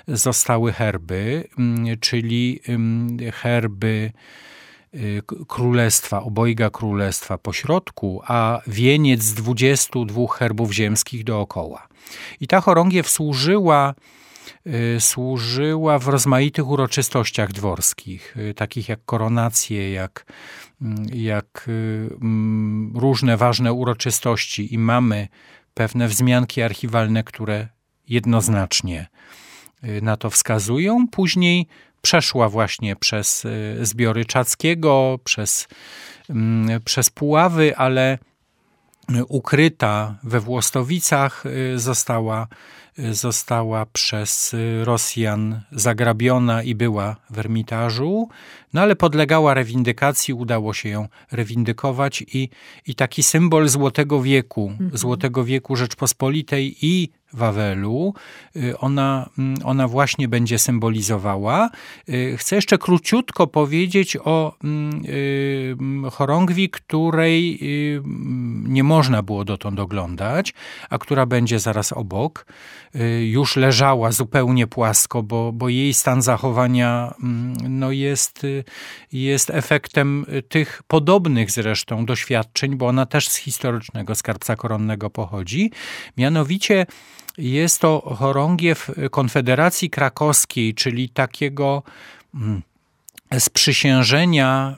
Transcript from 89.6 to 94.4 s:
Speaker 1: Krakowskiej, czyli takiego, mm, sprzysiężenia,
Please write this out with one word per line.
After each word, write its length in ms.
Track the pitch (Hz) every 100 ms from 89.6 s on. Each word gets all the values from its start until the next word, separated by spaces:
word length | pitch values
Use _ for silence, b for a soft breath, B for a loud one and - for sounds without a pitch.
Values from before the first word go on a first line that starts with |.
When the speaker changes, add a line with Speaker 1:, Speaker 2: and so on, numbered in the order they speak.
| 175 - 170
Speaker 1:
Krakowskiej, 840 | - 135 - 151 143 - 127 113
czyli 360 | 107 131 120 127
takiego, 720 | - 127 - 143 139 139 139 - B B B B 143
mm, 260 | 110 98 - _ _ _ _ - - 127
sprzysiężenia, 1400 | - - - 131 143 131 113 143 175 156